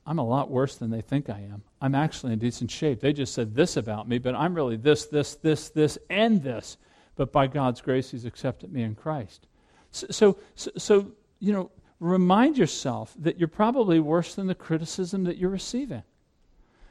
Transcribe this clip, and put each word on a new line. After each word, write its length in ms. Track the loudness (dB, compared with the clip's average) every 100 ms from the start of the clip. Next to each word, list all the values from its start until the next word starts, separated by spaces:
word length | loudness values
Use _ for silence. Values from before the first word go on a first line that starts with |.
| -8
I'm 140 | -4
a 60 | 0
lot 260 | 0 0
worse 240 | 0 0 -2
than 160 | -6
they 100 | -6
think 280 | -2 -4 -4
I 100 | -10
am. 240 | -12 -16 -18 _
I'm 140 | -2 0
actually 380 | 0 -4 -4
in 60 | -2
decent 300 | -2 -2 -8
shape. 300 | -2 -2 0
They 140 | 0
just 200 | 0 -4
said 220 | -4 -2 2
this 220 | 2 0
about 300 | -4 -6 -4
me, 120 | -2
but 160 | -2 -2
I'm 180 | -2
really 220 | -2 -2 0
this, 300 | 2 2 2
this, 300 | -2 -2 -2
this, 340 | 0 0 -2
this, 280 | 0 0 0 -6
and 340 | 0 4 4
this. 340 | 2 -8 -12 -20 _ _ _ -4
But 160 | 2
by 160 | 4 2
God's 340 | 2 0 0
grace, 300 | 0 0 -2
he's 140 | -8 -10
accepted 460 | -6 -6 -6 -8
me 120 | -4
in 100 | -4
Christ. 540 | -4 -6 -6 -8 -16 _ _ _ _ _
So, 160 | -14 -10
so, 260 | 4 4 4 -8 -14
so, 160 | -12 -10
so, 340 | 4 4 4 -12 _ _
you 140 | -2
know, 180 | -2 -4 -14 _ _
remind 580 | 0 4 6 6 6 4
yourself 560 | 2 0 -6 -6 -10 -4
that 180 | -4 0
you're 120 | -2
probably 500 | 2 0 2 4 4
worse 360 | 4 0 0 -6
than 120 | -6
the 80 | -6
criticism 680 | -4 -4 -4 -6 -4 -2 -4
that 120 | -2
you're 120 | -4
receiving. 540 | -4 -6 -6 -6 -10 -14 _ _ _ _ _ _ _ -20